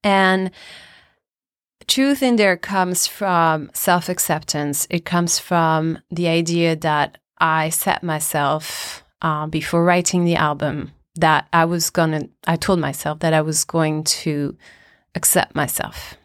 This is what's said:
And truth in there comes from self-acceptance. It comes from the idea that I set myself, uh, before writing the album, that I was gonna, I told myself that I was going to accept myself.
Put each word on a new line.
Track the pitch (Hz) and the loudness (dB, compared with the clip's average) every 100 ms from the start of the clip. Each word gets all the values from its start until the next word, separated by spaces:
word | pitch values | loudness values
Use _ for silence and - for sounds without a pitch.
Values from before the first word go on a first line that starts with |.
And | 208 196 190 190 185 - - - - - _ _ _ _ _ _ _ _ - | 4 4 4 2 -2 -8 -20 -20 -20 -20 _ _ _ _ _ _ _ _ -4
truth | - 269 277 | 2 2 2
in | 254 240 | 2 4
there | 202 175 | 4 2
comes | - 196 180 180 - | -2 -2 0 0 -4
from | - 196 175 165 156 147 | -4 0 2 2 2 -4
self-acceptance. | - - 175 - 180 - 156 - 147 147 143 - | -4 2 2 0 -4 -2 -2 -2 -4 -2 -4 -2
It | 170 - | -4 -2
comes | 175 170 - | 0 0 -2
from | - 175 160 160 160 160 _ | 0 2 2 2 0 -4 _
the | 165 170 | -4 0
idea | 165 165 170 170 160 | 2 2 2 2 0
that | 160 151 147 - _ _ | 0 0 -2 -4 _ _
I | 160 160 160 | 0 2 0
set | 160 - - | -2 -2 -2
myself, | 175 156 - 156 143 156 151 - - - _ _ | -2 -4 -2 0 0 -2 -4 -10 -12 -14 _ _
uh, | 165 151 156 | -4 -2 -2
before | 160 - 170 | -4 0 2
writing | 170 180 175 180 175 | 4 2 2 2 2
the | 165 | 2
album, | 151 143 147 143 - _ _ - | 0 0 -4 -6 -10 _ _ 0
that | 165 151 - | 2 2 2
I | 170 165 | 2 2
was | 175 165 | 0 -2
gonna, | - 160 156 - _ - | 0 0 0 -6 _ -2
I | 165 | -2
told | - 185 | 0 0
myself | 143 147 151 151 | 0 -6 -8 -4
that | 165 | 0
I | 160 | 0
was | 156 151 | 0 -2
going | - 165 156 156 | -2 0 0 0
to | 156 - 165 147 143 - - - _ _ _ 165 | -2 -4 -2 -4 -4 -8 -18 -20 _ _ _ -4
accept | - 185 - - | 0 0 0 0
myself. | 143 - - - - - | -2 -2 -8 -10 -16 -20